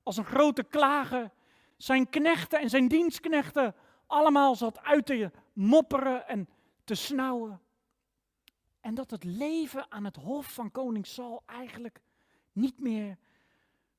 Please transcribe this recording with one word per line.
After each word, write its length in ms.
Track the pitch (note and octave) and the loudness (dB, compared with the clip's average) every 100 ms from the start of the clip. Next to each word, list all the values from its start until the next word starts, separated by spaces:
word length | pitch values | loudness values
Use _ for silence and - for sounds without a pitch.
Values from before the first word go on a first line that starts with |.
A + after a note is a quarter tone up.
als 140 | - G3 | -8 -6
een 80 | |
grote 400 | G#3+ C4+ D4 C#4 | 0 4 4 4
klager. 640 | A3+ D4 C#4 C#4+ C4 B3+ A3 _ _ _ _ _ | -2 2 4 4 -2 -4 -6 _ _ _ _ _
Zijn 320 | - C4 B3+ | 0 2 2
knechten 520 | D#4 D4+ E4 - D4+ | 2 2 2 0 -2
en 100 | C4 | 2
zijn 180 | C4 B3+ | 4 4
dienstknechten 880 | D#4 E4+ - E4+ D#4 C#4 - B3 - _ _ - | 4 2 -2 -2 -2 0 0 0 -2 _ _ -2
allemaal 480 | D4 D#4 C#4+ C#4 | 2 6 6 4
zat 260 | A#3+ A3+ - | 2 -2 -4
uit 260 | - D4 A#3 | 2 2 2
te 240 | B3+ G3 - _ | -2 -4 -8 _
mopperen 760 | - G3 D4+ D4+ C#4+ C4 B3+ - | -2 6 6 6 0 -2 -4 -4
en 200 | A3+ F3+ _ _ _ | -8 -8 _ _ _
te 100 | - | -8
snauwen. 680 | G#3 - C4+ C4 B3 A3+ F#3+ _ _ _ _ _ _ _ _ _ _ _ _ | -6 -4 -4 -2 -4 -8 -14 _ _ _ _ _ _ _ _ _ _ _ _
En 140 | A3+ | -10
dat 160 | A#3 C4+ | -8 -8
het 140 | G#3+ | -10
leven 600 | F3+ F#3 D4 E4 D4+ C4+ - | -8 -6 -4 -4 -4 -8 -12
aan 120 | G#3+ | -10
het 120 | G3+ - | -10 -10
hof 380 | C#3+ C#4+ C#4 | -8 -8 -8
van 160 | - A3 | -10 -10
koning 360 | - C4 A3 F#3+ | -6 -6 -6 -8
Saul 360 | - B3 A#3 - | -12 -12 -12 -14
eigenlijk 540 | A#3+ B3+ A3 A#3+ - _ _ _ _ _ | -16 -16 -14 -16 -18 _ _ _ _ _
niet 280 | - B3+ B3+ | -4 -4 -2
meer 380 | C4+ A3 G#3 F#3 _ _ _ _ _ _ _ | -6 -6 -8 -12 _ _ _ _ _ _ _